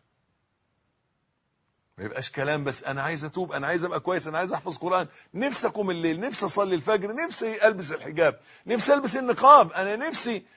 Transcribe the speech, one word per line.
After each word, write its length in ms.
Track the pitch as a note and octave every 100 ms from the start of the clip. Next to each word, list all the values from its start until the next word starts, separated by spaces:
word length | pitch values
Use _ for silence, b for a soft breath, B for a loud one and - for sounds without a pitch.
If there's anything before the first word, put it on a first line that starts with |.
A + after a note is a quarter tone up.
| _ _ _ _ _ _ _ _ _ _ _ _ _ _ _ _ _ _ _ -
ما 60 |
يبقاش 280 | G2+ C3 -
كلام 320 | - C#3 D3+
بس. 200 | C#3 B2+
"أنا 180 | C#3 C#3
عايز 240 | D3 D#3+ D3+
أتوب، 260 | F#3 F3
أنا 160 | D3 C#3
عايز 160 | F3
أبقى 160 | E3+ D#3+
كويس، 280 | F3+ F#3 D#3
أنا 100 | D#3
عايز 160 | F#3
أحفظ 240 | - F#3+ C#3+
قرآن، 300 | E3+ F#3 D#3+ B B
نفسي 340 | F3+ C#4 A#3+ A3
أقوم 240 | G#3 G3
الليل، 280 | E3+ E3 E3
نفسي 260 | B3+ A#3+ G3
أصلي 300 | G3+ G3 F3
الفجر، 400 | - G#3+ G3+ B3
نفسي 520 | E4+ - A3+ G#3+ G#3+
ألبس 240 | F#3+ D3
الحجاب، 480 | D#3 - D#3 D#3 - B B -
نفسي 260 | A#3 C4+
ألبس 240 | C#4+ B3+ B3+
النقاب، 540 | B3+ - C4 C#4+ E3+
أنا 240 | E3+ G3 A3
نفسي 500 | D#4 C4+ A#3+ G3+ -